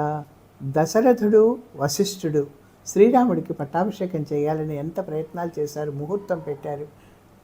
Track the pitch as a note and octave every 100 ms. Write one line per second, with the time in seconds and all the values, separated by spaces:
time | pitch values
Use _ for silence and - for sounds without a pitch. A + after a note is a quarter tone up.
0 | D3+ D3+ C#3+ - _ - C3+ D3+ D#3+ A3
1 | B3 A#3+ G#3 G#3+ A3 B3 - C#3 C#3 -
2 | G3 - D#3+ D3 C#3+ - _ _ - G3+
3 | A#3 B3+ B3 E3 - D#3 C#3+ E3+ G3+ F#3+
4 | F3+ D#3+ C#3+ D3 D3 D#3 D#3 C#3+ D#3+ F#3+
5 | F#3 D#3 D#3 E3+ E3+ D#3+ D3 D3 D3+ C#3
6 | D3+ G3+ G3+ E3 D#3 C#3+ D3+ C#3+ D3+ -
7 | - _ _ _